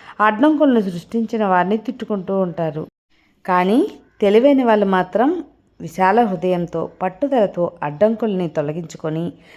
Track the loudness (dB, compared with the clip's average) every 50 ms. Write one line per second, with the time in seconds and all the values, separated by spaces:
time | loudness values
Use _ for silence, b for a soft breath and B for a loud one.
0 | B B B B 0 0 2 4 2 2 4 4 4 4 4 2 0 -2 -6 -8
1 | -10 -6 -4 -4 -4 -2 -2 -2 0 2 2 2 2 0 -2 -4 -4 -6 -10 -10
2 | -6 -6 -6 -6 -4 -4 -2 -2 -2 -2 -2 -4 -6 -6 -6 -8 -10 -12 _ _
3 | _ _ _ _ _ _ _ _ -4 0 0 2 2 2 2 2 2 0 -4 -12
4 | _ _ _ 0 0 4 4 6 6 6 4 4 4 4 4 4 2 2 2 0
5 | 0 0 0 0 0 0 0 -2 -6 -12 _ _ _ _ _ -16 -14 -12 -4 0
6 | 2 2 4 4 2 2 0 -2 -2 -2 0 0 -2 -4 -6 -6 -8 -8 -8 -6
7 | -6 -6 -4 -4 -4 -2 0 0 0 0 0 -2 -4 -4 -4 -6 -8 -8 -2 0
8 | 0 0 0 0 -4 -4 -2 -2 -4 -4 -4 -4 -4 -4 -6 -8 -10 -12 -14 -10
9 | -8 -6 -4 -4 -6 -6 -8 B B B B